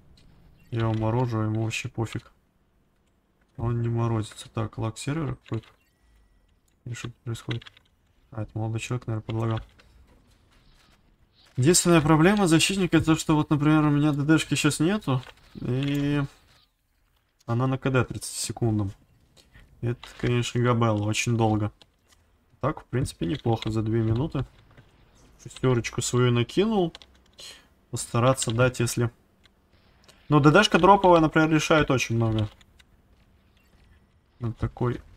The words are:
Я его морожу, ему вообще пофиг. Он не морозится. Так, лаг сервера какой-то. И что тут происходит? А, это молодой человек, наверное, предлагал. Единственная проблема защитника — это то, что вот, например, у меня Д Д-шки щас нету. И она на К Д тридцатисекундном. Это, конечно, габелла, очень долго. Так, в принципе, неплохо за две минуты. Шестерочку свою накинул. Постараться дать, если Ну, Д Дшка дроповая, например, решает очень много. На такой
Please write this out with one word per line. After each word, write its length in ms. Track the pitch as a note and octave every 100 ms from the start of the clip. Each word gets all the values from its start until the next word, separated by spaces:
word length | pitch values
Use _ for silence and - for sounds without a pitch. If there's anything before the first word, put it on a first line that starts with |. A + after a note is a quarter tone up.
| - - - - - _ -
Я 100 | A2+
его 120 | A2+
морожу, 460 | A2 A2 A#2 B2+ A2+
ему 240 | G#2+ A2
вообще 240 | A2+ - B2
пофиг. 440 | - A2+ A#2+ - _ _ _ _ _ _ _ _ _ _ _ _ -
Он 240 | A#2 A#2
не 80 | A#2
морозится. 600 | A#2 A#2 A2+ G#2+ - -
Так, 280 | - G#2+ -
лаг 180 | A2+ -
сервера 400 | - D3+ C#3+ B2
какой-то. 240 | - A2+ - _ _ _ _ _ _ _ _ _ _ _ -
И 80 | A#2+
что 120 | B2
тут 80 | -
происходит? 540 | - A#2 - A#2 - _ _ _ _ _ _
А, 100 | A2+
это 160 | G#2+ A2
молодой 220 | A2 A2+
человек, 260 | - B2 -
наверное, 200 | A2 -
предлагал. 360 | A2 A2+ A2 - _ _ _ _ _ _ _ _ _ _ _ _ _ _ _ _ _ _ -
Единственная 440 | B2+ F3 F3 E3+
проблема 460 | D3 D#3 E3 G#3 F#3+
защитника — 500 | D#3+ - G3 F3 D#3+
это 80 | D3+
то, 80 | D#3
что 200 | - D#3
вот, 140 | D3
например, 340 | D3+ D3 D#3
у 80 | D3+
меня 220 | D3 D3+
Д 100 | C#3+
Д-шки 320 | C#3+ D#3+ - D3
щас 240 | D3+ -
нету. 420 | D#3 G#3+ - C3 - - _ -
И 680 | - B2+ C#3+ C#3+ C#3+ C#3+ C#3 _ _ _ _ _ _ _ _ _ _ _ -
она 200 | A#2 C3
на 120 | C3
К 100 | C#3
Д 140 | C3
тридцатисекундном. 880 | A#2 G#2+ - - - - A#2 G#2+ G2+ - _ _ _ _ _ - - -
Это, 260 | A#2+ A#2+ - -
конечно, 420 | B2 A#2+ A#2+ B2
габелла, 460 | B2 A#2 A#2 G#2+ G#2+
очень 300 | A2 - A2+
долго. 340 | A2+ G#2+ G#2 - _ _ _ _ _ _ _ _
Так, 200 | C#3 D#3+
в 40 | -
принципе, 400 | B2 F#2 - E3
неплохо 460 | D3+ A#2 A2+ A2+
за 100 | A2
две 200 | G#2+ A2+
минуты. 440 | A2 A2+ D#3+ C#3+ C3 _ _ - - _ _ _ _ _
Шестерочку 600 | - - C3 B2 A2 -
свою 300 | - B2 B2
накинул. 640 | A#2+ A#2 - G#3 G#3+ E3+ - - _ _ - - - _ _ -
Постараться 600 | A#2+ - A#2 B2+ C3 -
дать, 280 | A2+ B2+ -
если 280 | A#2 - A#2+ - _ _ _ _ _ _ _ _ _ _ -
Ну, 100 | D3
Д 120 | D3
Дшка 260 | D#3+ G#3 F3+
дроповая, 440 | F#3 G3 F#3 E3+
например, 280 | D#3 D#3+ D#3
решает 400 | D#3 - D#3+ D3
очень 260 | C3 - A#2
много. 320 | A2+ A2 G#2+ - _ _ _ _ _ _ _ _ _ _ _ _ _ _ _ _ _ -
На 140 | A#2+
такой 480 | A2 A#2+ - B2 A#2+ -